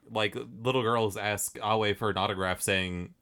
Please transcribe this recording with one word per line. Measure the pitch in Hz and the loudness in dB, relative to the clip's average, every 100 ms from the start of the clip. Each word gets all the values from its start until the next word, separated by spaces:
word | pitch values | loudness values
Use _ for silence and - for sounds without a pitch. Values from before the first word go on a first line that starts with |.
| - | -6
like, | 110 107 117 - 113 | 0 0 -2 -10 -4
little | 120 131 | 0 2
girls | 113 117 110 101 | 2 2 2 0
ask | 104 104 - - | -2 -2 -4 -4
Aoi | 107 110 104 | 0 2 2
for | 101 110 | 0 0
an | 92 | 0
autograph | 98 95 92 90 | 0 0 0 0
saying | - 95 92 90 90 - | 0 0 0 -4 -8 -14